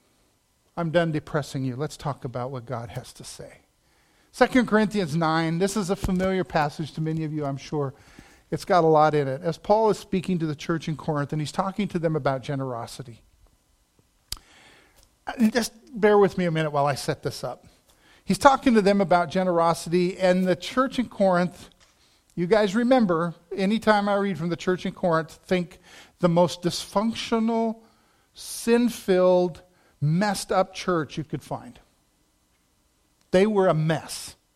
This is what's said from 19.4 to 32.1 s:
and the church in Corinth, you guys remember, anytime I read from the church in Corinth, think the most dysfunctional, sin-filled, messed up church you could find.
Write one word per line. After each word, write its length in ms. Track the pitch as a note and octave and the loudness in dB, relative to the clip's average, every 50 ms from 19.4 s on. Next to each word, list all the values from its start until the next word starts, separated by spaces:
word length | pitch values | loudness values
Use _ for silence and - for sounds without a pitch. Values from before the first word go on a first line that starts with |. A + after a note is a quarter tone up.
| F#3 F#3 F3 E3+ E3 E3+ E3 - - E3 E3 F3+ F3+ F3+ F#3+ | 0 0 2 2 2 2 2 0 -2 -2 0 0 0 0 0
and 320 | - F#3 F#3 F3+ F#3 F#3 F#3 | 0 2 2 2 2 2 0
the 80 | F3+ | 0
church 420 | F3 - - - B3+ C4 C4 C4 - | -2 -2 -6 -2 -2 -2 -2 -2 -4
in 120 | A#3 - | -6 -6
Corinth, 580 | - - G3+ F#3+ F3+ F3 F3+ F3 - - - - _ _ _ _ _ _ _ _ _ _ _ _ - | -2 0 2 2 4 2 0 0 -4 -10 -20 -20 _ _ _ _ _ _ _ _ _ _ _ _ -6
you 120 | E3+ F3 | -4 2
guys 280 | E3 A3 G#3 G#3+ G3+ F3+ | 2 4 4 4 2 0
remember, 600 | A#3 B3 A#3+ C4 B3+ A3+ F3+ F3 D#3+ E3+ E3+ D#3+ - _ - F#4+ | 0 2 4 4 4 4 2 2 0 0 -2 -6 -10 _ -10 -6
anytime 540 | - F#3+ G3 A3 A3 - A3 G#3+ G#3 G3+ G3+ | -2 0 0 0 0 2 2 2 2 2 0
I 60 | G3+ | 0
read 240 | G3+ G3+ G3+ F#3 C#3+ | 0 0 -2 -2 -4
from 100 | E3 F3 | -4 -4
the 80 | E3+ | -4
church 300 | D#3+ - F#3+ F#3 F3+ - | -4 -2 -2 -2 -2 -2
in 60 | F#3+ | -8
Corinth, 480 | - - - F3 D#3+ D#3+ D#3+ - - - _ | -6 -2 -2 0 0 0 -2 -4 -12 -14 _
think 340 | - F#3 F3+ F3 - - - _ - - - - - _ - | -2 -2 -2 -2 -4 -10 -20 _ -20 -20 -20 -20 -20 _ 0
the 100 | - F3 | 2 2
most 320 | E3 F3 F3+ E3+ - - | 4 4 4 2 0 -2
dysfunctional, 1200 | - F3 - - - - - G3+ G#3+ A3+ A3+ - - - A#3+ A3+ A3 A3+ A#3 A3+ A3+ A3+ A3 A3+ _ _ _ _ _ _ _ _ _ _ | -4 -4 -4 -4 -8 -4 -4 -2 -2 -2 -4 -4 -6 -2 -2 0 0 0 0 0 -2 -2 -4 -8 _ _ _ _ _ _ _ _ _ _
sin-filled, 1300 | _ - - - - - - A#3 A#3 A#3+ B3 A3+ A#3 - - - F#3 F#3 F#3 F#3 F#3 F3+ F3+ F3+ D#3 - - _ _ _ _ _ _ - | _ -20 -16 -14 -12 -6 0 2 4 4 4 2 -2 -2 0 2 4 4 6 6 6 4 2 0 -4 -8 -20 _ _ _ _ _ _ -4
messed 500 | C#3+ D3 D#3+ F3+ G#3+ G#3 F#3+ - - - | -2 0 0 0 0 0 -2 -4 -4 -2
up 220 | A3 F#3 F#3+ F#3+ | 0 0 0 0
church 460 | - - - - F3+ E3 D3 B2+ - - | -4 -8 -4 -2 -2 -2 -2 -4 -8 -10
you 60 | D3 | -10
could 180 | - - C3+ | -8 -8 -10
find. 360 | - - C#3+ A2 A#2 B2 - - _ _ _ _ _ _ | -8 -10 -12 -12 -12 -16 -20 -20 _ _ _ _ _ _